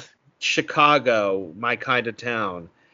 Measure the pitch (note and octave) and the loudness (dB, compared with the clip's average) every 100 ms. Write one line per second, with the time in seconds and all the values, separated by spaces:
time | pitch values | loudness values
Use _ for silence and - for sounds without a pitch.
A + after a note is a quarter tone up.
0 | - _ _ - - - - D#3 D3 D3 | -8 _ _ -6 -2 -2 0 4 4 4
1 | B2 A2+ G2+ F#2+ F2 F2+ A#2 A#2+ C3+ B2 | 4 2 2 -2 -4 -6 -4 -4 -2 -2
2 | A#2 G#2+ A#2+ A2+ G2+ F2 E2+ _ _ | -2 -6 -6 -4 -4 -6 -14 _ _